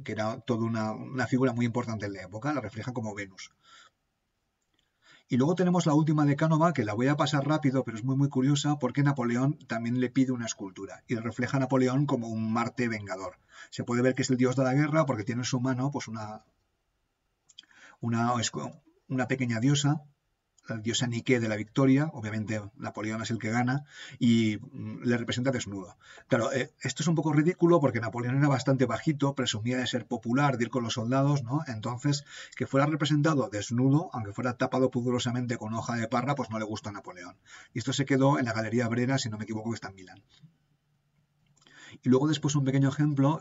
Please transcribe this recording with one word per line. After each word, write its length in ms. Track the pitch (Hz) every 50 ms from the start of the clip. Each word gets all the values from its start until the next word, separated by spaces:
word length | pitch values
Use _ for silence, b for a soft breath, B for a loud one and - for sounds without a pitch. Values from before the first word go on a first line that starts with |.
| 135
que 80 | 104 107
era 280 | 107 107 110 117 -
toda 260 | - - 120 110 113
una, 260 | 113 113 113 110 110 107
una 340 | 110 123 123 135 127 123
figura 280 | - 135 123 131 131 117
muy 100 | 120 120
importante 400 | 120 113 123 113 113 113 104 104
en 80 | 101 98
la 100 | 95 90
época, 300 | 90 95 107 120 147 151
la 80 | 135
refleja 320 | 110 104 - 107 107 131 120
como 220 | 123 110 107 101
Venus. 360 | 104 98 95 95 - - - _ _ B B B B B B B _ _ _ _ _ _ _ _ _ _ _ _ _ _ _ _ b b b b b b b b b b b
Y 60 | 139
luego 180 | 120 131 156 180
tenemos 300 | 175 180 180 180 180 165
la 80 | 165 143
última 320 | 151 160 151 156 151 147
de 120 | 143 139
Canova, 360 | 143 160 160 160 151 165 175 151
que 120 | 131 110
la 100 | 104 104
voy 140 | 107 123 139
a 80 | 147
pasar 300 | 143 151 135 156 143 135
rápido, 380 | 139 156 156 - 135 127 135 123
pero 140 | - 113 110
es 60 | 113
muy, 120 | 131 131
muy 140 | 135 143 139
curiosa, 480 | - 131 127 143 147 143 147 147 147 147
porque 240 | - - - 143 143
Napoleón 560 | 143 143 131 120 120 120 123 131 143 156 - -
también 340 | - 120 113 117 117 123 127
le 80 | 123 123
pide 240 | 123 135 131 127 127
una 140 | 120 117
escultura, 560 | 110 - - 104 95 92 101 98 - - - _
y 100 | - 123
refleja 420 | 113 117 117 104 - 120 113 - 135
a 20 |
Napoleón 460 | 131 - 135 131 127 127 127 139 147
como 220 | 143 143 123 117 117
un 220 | 110 110 110 110
Marte 380 | 110 117 117 117 - - 123 117
vengador. 500 | 113 107 104 98 95 95 98 - - _ B B B B B B
Se 160 | B - -
puede 160 | - 120 120
ver 140 | 123 131 127
que 80 | - 127
es 80 | -
el 80 | 131 120
dios 180 | 127 123 123
de 80 | 135 135
la 80 | 131 131
guerra, 320 | 139 151 151 151 160 156
porque 200 | 139 123 107 98
tiene 180 | 104 113 123 123
en 20 |
su 160 | - 131 123
mano, 300 | 120 135 131 123 131 143
pues, 180 | 139 127 - 113
una, 360 | 110 110 107 107 107 107 _ _ _ _ _ _ _ _ _ _ _ _ _ _ _ _ _ _ _ _ _ _ _ - B B B B B B B B
una, 400 | - 117 117 117 117 120 123 117
es 100 | 107 -
co-, 300 | - 73 73 - - - _ _ _ _ _ -
una 200 | 131 127 127 120
pequeña 320 | 131 127 127 120 113 110
diosa, 400 | 117 139 147 143 - 143 151 156 - - _ _ _ _ _ _ _ _ _ _ _ -
la 80 | 113 110
diosa 280 | 107 117 110 - 131
Nike 340 | 120 120 113 - - 127 120
de 80 | 113 110
la 80 | 107
victoria, 540 | 104 107 - - 139 135 135 131 139 151 160 -
obviamente 480 | 131 107 107 107 110 107 98 110 107 101 98 -
Napoleón 460 | - - 110 - 104 104 107 110 113 110
es 80 | 107
el 80 | 117 104
que 120 | - 107
gana, 340 | 110 120 123 123 131 139 143 B B B B B B B
y, 400 | - 117 117 117 113 110 107 101
mm, 440 | - - - 123 107 107 110 - -
le 120 | 123 120
representa 340 | 117 117 113 117 123 123 135
desnudo. 460 | 123 120 - 98 101 98 92 - - _ B B B B B B
Claro, 240 | 131 117 110 - -
eh, 200 | 123 127 - _ -
esto 220 | - 139 - - 156
es 60 | 175
un 60 | 165
poco 180 | 151 147 156 147
ridículo 480 | 147 151 175 185 - 175 170 175 165
porque 200 | 143 127 110 113
Napoleón 360 | 110 110 - 120 120 120 127
era 120 | 139 147 147
bastante 380 | 135 117 - 139 135 127 131
bajito, 480 | 117 113 - - 160 147 139 143 139 139
presumía 440 | - 123 117 - 104 107 120 127 127
de 80 | 123
ser 200 | 113 - 120 -
popular, 520 | - 123 120 - 117 120 135 147 139 123 110
de 60 | 120
ir 60 | 113
con 140 | - 127 117
los 100 | 110 -
soldados, 480 | 123 113 117 131 135 139 139 147 135 113
¿no? 200 | 113 135 151 156
Entonces, 580 | - 113 107 - 117 123 117 - 143 143 143 - B B B B B B
que 100 | - 127
fuera 200 | - - 135 143
representado 640 | 151 156 143 156 139 151 147 147 160 156 135 113 101
desnudo, 640 | 104 104 101 - 117 120 131 135 139 151 170 - -
aunque 200 | 117 110 101 101
fuera 240 | - 120 123 120
tapado 340 | - 131 131 - 131 131 127
pudorosamente 680 | - 123 120 127 123 123 - 123 117 123 123 117 120 -
con 160 | 110 107 113
hoja 220 | 117 - - 120
de 120 | 117 113 117
parra, 260 | 127 120 120 139 143
pues 160 | 131 120 -
no 80 | 110 110
le 60 | 107
gustó 260 | 104 107 104 - 110
a 20 | 101
Napoleón. 440 | 98 - - 90 90 85 - - _ B B B B B B B
Y 60 | 123
esto 140 | 113 139 127
se 120 | - 135
quedó 340 | - 139 131 135 139 147 151
en 60 | 131
la 80 | 113 107
Galería 360 | 110 113 107 110 120 120 110
Brera, 300 | 117 120 123 131 135 131
si 100 | - 113
no 100 | 107 107
me 60 | 107
equivoco, 260 | 98 107 107 110 113
que 60 | 113
está 120 | - - 95
en 60 | 95
Milán. 280 | 95 92 92 98 101 _ _ _ _ - - _ _ _ _ _ _ _ _ _ _ _ _ _ _ _ _ _ _ _ _ _ _ _ B B B B B B B -
Y 80 | 131
luego 180 | 127 127 147 156
después 260 | 151 151 - 143 147
un 100 | 147 135
pequeño 260 | 131 131 135 135 135
ejemplo, 500 | 135 - 147 151 147 135 135 143 160 160